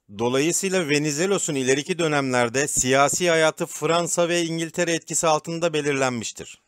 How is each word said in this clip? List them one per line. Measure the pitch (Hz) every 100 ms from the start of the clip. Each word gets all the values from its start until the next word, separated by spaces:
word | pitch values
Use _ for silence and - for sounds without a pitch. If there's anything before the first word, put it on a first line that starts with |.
| _ 101
Dolayısıyla | 120 131 156 170 190 185 147
Venizelos'un | 147 151 147 190 190 - 143
ileriki | 127 139 143 170
dönemlerde | 160 147 135 123 120 123 143
siyasi | - 127 135 139 - 180
hayatı | 160 156 - 165
Fransa | - 156 170 165 - 170
ve | 175
İngiltere | 165 165 165 180 170
etkisi | 165 - 160 160
altında | 151 170 170 170
belirlenmiştir. | 151 143 139 131 123 104 - - -